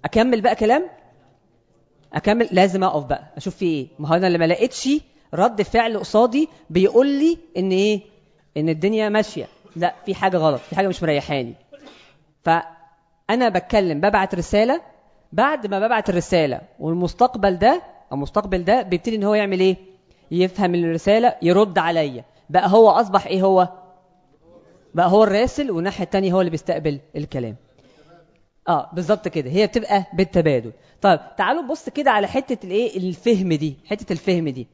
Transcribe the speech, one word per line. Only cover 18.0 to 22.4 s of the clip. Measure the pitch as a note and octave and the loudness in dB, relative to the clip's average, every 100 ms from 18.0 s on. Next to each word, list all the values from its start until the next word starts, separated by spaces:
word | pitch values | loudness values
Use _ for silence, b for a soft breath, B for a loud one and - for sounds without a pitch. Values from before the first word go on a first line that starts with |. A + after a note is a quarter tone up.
| _ | _
أو | C3+ | -8
المستقبل | C#3+ G#3+ G3+ F#3 | -4 -4 -4 -4
ده | F3 B3 | 0 0
بيبتدي | F#3+ F3 A#3 A3 | 0 -4 -4 -4
إن | |
هو | G3+ | 0
يعمل | G#3+ G3+ F#3 | 0 0 2
إيه؟ | F#3+ F3+ - _ _ b b | 0 0 -8 _ _ b b
يفهم | E3+ F#3 F#3 F#3 | -2 -2 0 0
الرسالة، | F3 E3+ E3 G3 G#3+ A#3+ - | 0 -2 -2 2 4 2 2
يرد | E3 F3 G#3 F3+ | 2 4 2 0
عليا. | E3 E3+ D3 B2 - b | 0 -2 -2 -6 -16 b